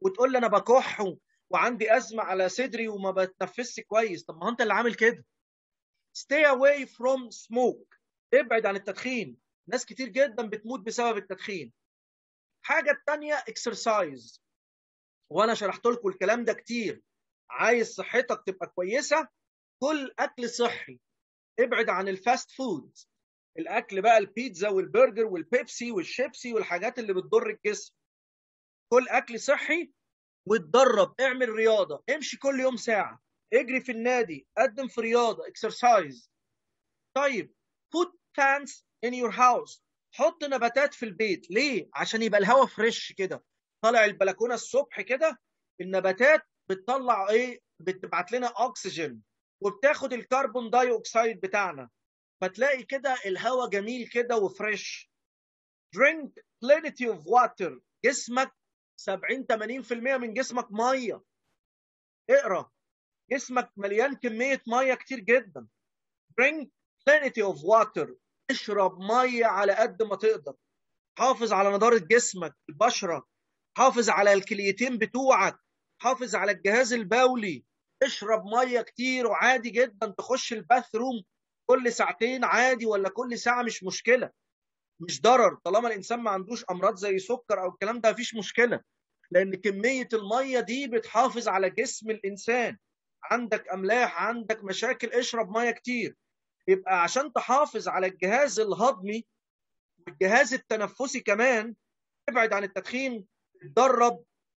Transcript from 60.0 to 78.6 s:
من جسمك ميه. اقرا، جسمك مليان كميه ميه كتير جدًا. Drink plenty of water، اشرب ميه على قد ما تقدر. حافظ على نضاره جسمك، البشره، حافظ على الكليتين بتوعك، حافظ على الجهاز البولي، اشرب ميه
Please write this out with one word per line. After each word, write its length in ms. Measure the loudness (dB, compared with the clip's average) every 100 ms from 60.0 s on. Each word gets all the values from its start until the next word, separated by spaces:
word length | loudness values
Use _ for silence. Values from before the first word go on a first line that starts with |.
| -2 -2
من 160 | -2
جسمك 380 | -4 -4 -6 -6
ميه. 520 | -2 0 0 -4 -8 _ _ _ _ _ _ _ _ _ _ 2
اقرا، 420 | 4 4 -4 -6 _ _ _ _ _ _
جسمك 400 | -6 -2 -4 -4 -6
مليان 380 | -2 0 0 -2
كميه 460 | -6 -4 -2 -2 0
ميه 260 | 0 2
كتير 260 | 0 -4 -8
جدًا. 480 | 2 2 2 -12 -20 _ _ _ _ _ _ 0
Drink 260 | 0 0 -10 _ _ _ 4
plenty 340 | 4 4 0
of 140 | -2 -2
water، 520 | 4 4 4 0 -6 -8 _ _ -6
اشرب 500 | -4 -2 0 0 0
ميه 460 | 0 2 2 2 2
على 280 | 4 2
قد 300 | 4 2 0
ما 120 | -4 0
تقدر. 380 | 0 0 -6 -16 _ _ _ _ _ 0
حافظ 360 | 0 2 0
على 160 | 2 4
نضاره 280 | 4 4 4
جسمك، 580 | 4 4 4 -4 -10 -12 -18
البشره، 580 | 0 2 2 -4 -6 -8 _ _ _ _ 4
حافظ 320 | 4 4 2
على 240 | 4 6
الكليتين 640 | 4 2 -2 -2 0 -2 -2
بتوعك، 640 | -4 0 4 4 4 -2 _ _ _ _
حافظ 340 | -2 -2 -2 -2
على 160 | 0
الجهاز 420 | 0 2 2 2
البولي، 720 | 0 0 4 4 2 -4 -6 -12 _ _ _
اشرب 420 | -6 -6 -2 -2 0
ميه 360 | 0